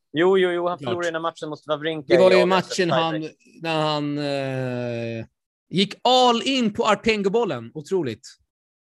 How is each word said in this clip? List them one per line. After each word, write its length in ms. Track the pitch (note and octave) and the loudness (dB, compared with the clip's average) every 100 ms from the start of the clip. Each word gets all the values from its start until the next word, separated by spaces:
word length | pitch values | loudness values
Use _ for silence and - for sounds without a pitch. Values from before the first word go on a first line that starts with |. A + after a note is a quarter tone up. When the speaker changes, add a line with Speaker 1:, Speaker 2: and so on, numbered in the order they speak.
| _ | _
Speaker 1:
Jo, 240 | D3 F3+ F#3+ | 0 2 4
jo, 120 | F#3 | 2
jo, 160 | F3 F3 | 0 -4
han 100 | F3+ | -4
Speaker 2:
Klart. 120 | C#3 | -6
Speaker 1:
förlorade 180 | F3 E3+ | -4 -4
den 80 | D#3+ | -4
här 60 | |
matchen 280 | E3 - D#3 | -6 -6 -10
mot 180 | D3 D3 | -12 -6
Wawrinka 380 | D3 D#3+ D#3 C#3+ F3 | -4 -4 -6 2 4
Speaker 2:
Det 60 | |
var 100 | F#3 | 6
Speaker 1:
i 40 | F#3 | 6
Speaker 2:
ju 60 | |
Speaker 1:
avgörande 140 | F3+ F#3 | 4 2
Speaker 2:
matchen 360 | - - F3 | 0 -2 0
han, 220 | D#3+ E3 | 0 0
Speaker 1:
tiebreak. 220 | D#3 D#3 - _ - | -4 -8 -14 _ -10
Speaker 2:
när 200 | E3 D#3+ | -4 -2
han, 360 | D#3 D3+ D3 D3 C#3+ C#3 C3+ C3 B2+ B2 A#2+ A#2 A#2 A2+ | 0 -2 -4 -4 -4 -4 -4 -4 -4 -6 -6 -6 -6 -8
eh, 60 | A2+ _ _ _ _ | -12 _ _ _ _
gick 260 | F3 G#3 - | -2 -2 0
all 380 | A#3+ B3+ B3 A#3 | 2 4 4 2
in 300 | C4 C4+ A3 | 0 0 0
på 100 | A3 | 0
Arpengo-bollen. 880 | A3+ G#3 A3+ G#3+ G3 A3+ A3 B2+ A2+ | 0 2 0 0 0 0 0 -4 -8
Otroligt. 540 | D#3 - F#3+ C3 G#2+ - - _ _ _ _ | -14 -4 -2 -2 -6 -14 -20 _ _ _ _